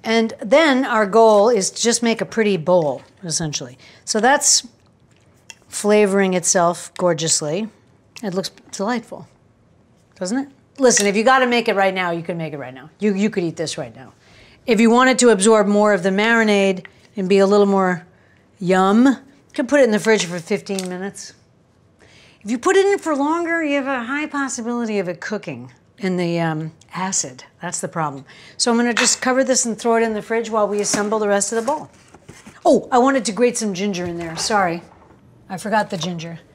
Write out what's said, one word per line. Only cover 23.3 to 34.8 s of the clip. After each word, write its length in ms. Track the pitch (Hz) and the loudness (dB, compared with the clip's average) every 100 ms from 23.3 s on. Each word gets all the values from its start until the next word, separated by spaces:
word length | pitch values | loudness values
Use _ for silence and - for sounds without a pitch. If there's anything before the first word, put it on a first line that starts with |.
| 330 339 330 | -2 -2 -2
you 140 | 302 285 | -2 -2
have 100 | 262 | -2
a 180 | 262 | -6
high 220 | 226 285 302 | -4 -6 -6
possibility 720 | 285 269 - 226 240 226 208 | -6 -6 -6 -6 -6 -4 -4
of 100 | 180 | -4
it 120 | 170 | -8
cooking 520 | - 208 190 123 123 _ _ _ | -8 -10 -10 -14 -14 _ _ _
in 180 | 190 180 | -4 -2
the, 240 | 175 170 | -2 -2
um, 320 | 165 156 160 - _ | -2 -4 -8 -14 _
acid. 500 | 170 185 190 147 127 - _ | -10 -6 -6 -6 -14 -20 _
That's 200 | 175 170 | -12 -8
the 80 | - | -8
problem. 360 | 170 151 135 135 - - - | -4 -6 -6 -18 -20 -20 -4
So 140 | 247 | 0
I'm 60 | 233 | 2
gonna 180 | 240 | 0
just 260 | 226 247 - | 0 -2 -2
cover 240 | 254 254 | 0 0
this 220 | 262 247 233 | 0 0 -2
and 120 | 214 | -4
throw 180 | 240 226 | 0 0
it 60 | |
in 120 | 226 | 0
the 80 | 214 | -4
fridge 280 | 208 226 226 | -4 -6 -2
while 160 | 220 202 | -2 -2
we 140 | 208 | -2
assemble 380 | 202 220 208 220 | -2 -2 -2 -2
the 100 | 208 | 0
rest 240 | 202 202 | 0 0
of 40 | 226 | -4
the 100 | 226 | -4
bowl. 240 | 302 - _ _ - - - - - | -6 -8 _ _ -20 -20 -20 -20 -2
Oh, 240 | 349 254 - | 2 2 2
I 80 | 247 | 2
wanted 260 | 262 269 233 | 2 2 -2
to 60 | |
grate 260 | 196 247 233 | 0 0 0
some 160 | 220 | -6
ginger 320 | 180 208 180 180 | -4 -4 -4 -6
in 100 | 170 | -8
there. 180 | 170 160 | -10 -8
Sorry, 460 | - 214 180 170 | -2 0 0 -4